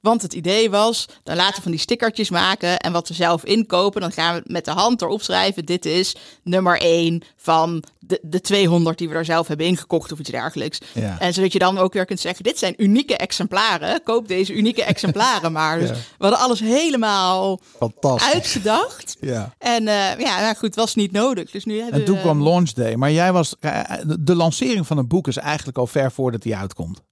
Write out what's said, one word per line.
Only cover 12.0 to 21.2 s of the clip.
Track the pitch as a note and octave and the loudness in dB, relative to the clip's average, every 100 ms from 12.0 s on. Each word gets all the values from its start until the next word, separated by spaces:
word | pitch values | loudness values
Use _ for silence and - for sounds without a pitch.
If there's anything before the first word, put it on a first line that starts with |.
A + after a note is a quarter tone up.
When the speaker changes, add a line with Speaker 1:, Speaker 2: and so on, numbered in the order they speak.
Speaker 1:
kunt | F#3 F#3+ | -4 -4
zeggen, | - F3+ | -6 -4
"Dit | F#3+ D#4 | -4 -2
zijn | F#3+ - | -4 0
unieke | G3+ A3 D4 - | 4 4 2 -2
exemplaren, | F#3+ - G3+ F#3+ A3 F3 E3+ E4 | -2 -4 -2 0 0 0 -2 -4
koop | - A#3 G#3+ | 0 -2 0
deze | F#3 G3 | -2 -2
unieke | G#3 A3 A#3 - | 0 0 0 -2
Speaker 2:
<laughs> | |
Speaker 1:
exemplaren | F3+ G#3+ G3 A#3+ A3 E3 | 0 0 2 2 2 -2
maar." | D#3 D#3 E3 | 0 0 0
Dus | E3+ | -2
Speaker 2:
Ja. | |
Speaker 1:
we | A#2+ - _ | -4 -10 _
hadden | G3 A#3 | 2 4
alles | B3+ A3+ | 2 2
helemaal | A3 B3+ E4 C4 A3 G3 F#3 F#3 F#3+ F#3 _ - | 2 2 2 2 2 2 2 2 0 -2 _ -4
Speaker 2:
Fantastisch. | A#2 - C#3+ B2 - | -4 0 0 2 2
Speaker 1:
uitgedacht. | D#4+ - A#3+ G3+ A3+ A#4+ - - - | 2 0 -4 0 2 0 -6 -16 -10
Speaker 2:
Ja. | C#3+ A#2+ G#2+ - | -6 -6 -6 -6
Speaker 1:
En, | A#3+ A#3 A3 | -2 0 2
eh, | G#3 G3 - | 0 0 -2
ja, | B3+ F#3 | -2 0
nou | G#3+ G#3+ | 0 0
goed, | A3 | -4
was | G3 A3+ | 0 0
niet | - G3+ | 2 0
nodig. | G3 | 2